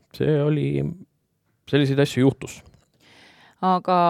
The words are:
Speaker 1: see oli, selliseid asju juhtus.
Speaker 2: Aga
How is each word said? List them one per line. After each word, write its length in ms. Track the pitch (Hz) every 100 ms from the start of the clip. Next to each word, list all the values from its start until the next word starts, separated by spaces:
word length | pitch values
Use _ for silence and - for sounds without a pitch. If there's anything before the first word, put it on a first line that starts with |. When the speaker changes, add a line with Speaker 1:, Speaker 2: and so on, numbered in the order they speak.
| _
Speaker 1:
see 280 | - 135 151
oli, 300 | 147 151 139 139 143 175 - _ _ _ _ _ -
selliseid 300 | 143 139 139
asju 260 | 143 - 131
juhtus. 320 | - - - - _ _ _ _ _ - _ _ _
Speaker 2:
Aga 340 | 185 180 180 180